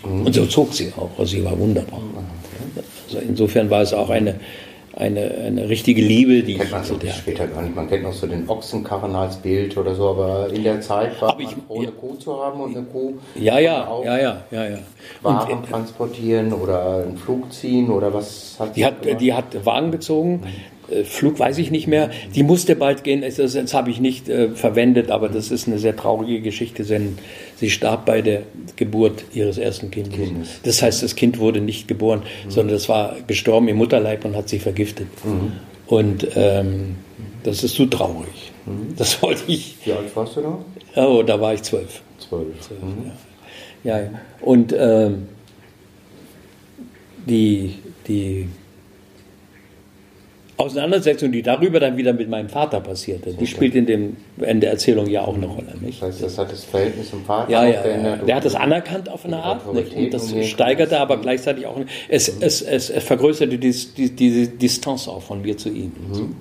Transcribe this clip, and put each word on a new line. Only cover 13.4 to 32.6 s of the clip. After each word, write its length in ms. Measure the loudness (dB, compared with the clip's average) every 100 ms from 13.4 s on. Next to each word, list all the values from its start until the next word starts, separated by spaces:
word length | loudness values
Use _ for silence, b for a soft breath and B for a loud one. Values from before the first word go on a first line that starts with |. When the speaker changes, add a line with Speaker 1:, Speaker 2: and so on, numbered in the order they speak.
| 2 6
Speaker 2:
ja, 280 | 4 2 -2
Speaker 1:
auch 180 | -4
Speaker 2:
ja, 120 | -2 0
ja, 180 | 0 -2 -8
ja, 140 | -6 -6
ja. 80 | -8 -12 -20 B B
Speaker 1:
Waren 280 | 0 0 0 -6
Speaker 2:
Und, 60 |
äh, 60 | -6
Speaker 1:
transportieren 800 | -6 -6 -6 -8 -4 0 2 2
oder 480 | -2 0 0 0 -2 -4
einen 120 | -8
Flug 340 | -4 -4 -4
ziehen 380 | -10 0 2 4
oder 240 | 2 0
was 420 | -2 -6 -12 -18 -8
hat 160 | -6
Speaker 2:
Die 60 | 0
Speaker 1:
sie 60 | 0
Speaker 2:
hat, 160 | 0
Speaker 1:
gemacht? 180 | -2 2
Speaker 2:
die 140 | 2
hat 320 | 2 -4 -2 0
Wagen 240 | 2 0
gezogen. 480 | -4 -2 0 2 -2
Speaker 1:
Mhm. 320 | -6 -12 -14 -20 -4
Speaker 2:
Äh, 140 | -2
Flug 340 | -2 0 0 2
weiß 200 | 0 0
ich 120 | 0
nicht 160 | 0 2
mehr. 240 | 2 2 B B
Die 80 | 2
musste 340 | 6 6 6 4
bald 280 | 4 2
gehen. 180 | 0 0
Das, 140 | 0 0
das, 180 | 0
das 200 | 0 0
habe 160 | 0 0
ich 100 | 2
nicht, 280 | 0 0 -2
äh, 220 | 2 2
verwendet, 600 | 2 2 6 6 6 4
aber 180 | 2 0
das 220 | -2 -2
ist 160 | -2 -2
eine 120 | 0
sehr 180 | 0 2
traurige 440 | 0 0 0 -2
Geschichte, 440 | -4 -6 -8 -6
denn 340 | -2 0 0 -6 B B B -4
sie 140 | -2
starb 340 | 2 2 2 2
bei 140 | 4
der 200 | 4 0 -4 -16 -16 -4
Geburt 480 | 0 4 4 2 -10
ihres 260 | -2 -2 0
ersten 320 | -2 -4 -8
Kindes. 240 | -8 -6
Speaker 1:
Kindes. 340 | -4 -4 -6 -8 B
Speaker 2:
Das 200 | 0 4
heißt, 200 | 4 2
das 140 | -2 2
Kind 220 | 2 4
wurde 220 | 2 2
nicht 280 | -2 -6 -6
geboren, 340 | 0 2 2 B B -2
Speaker 1:
Mhm. 40 |
Speaker 2:
sondern 260 | 0